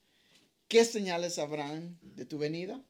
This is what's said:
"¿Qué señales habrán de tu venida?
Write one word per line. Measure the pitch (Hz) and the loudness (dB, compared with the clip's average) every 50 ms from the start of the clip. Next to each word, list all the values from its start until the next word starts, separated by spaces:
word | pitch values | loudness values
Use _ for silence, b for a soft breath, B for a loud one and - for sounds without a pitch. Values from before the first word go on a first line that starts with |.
| b b b b b b b b b b b _ _ - | b b b b b b b b b b b _ _ 4
"¿Qué | 214 226 233 | 8 8 8
señales | 226 233 220 202 185 175 170 175 175 170 - | 8 4 -2 -2 -2 -2 0 -2 -2 -2 -2
habrán | 151 147 151 151 147 143 151 160 170 175 175 165 | -4 -2 -2 -4 -4 -4 -6 -8 -8 -10 -12 -14
de | - - - - 127 | -18 -16 -14 -12 -10
tu | 127 156 147 | -8 -4 -2
venida? | 147 147 160 170 180 190 226 269 269 | -2 -2 -2 -2 -6 -6 -8 -10 -12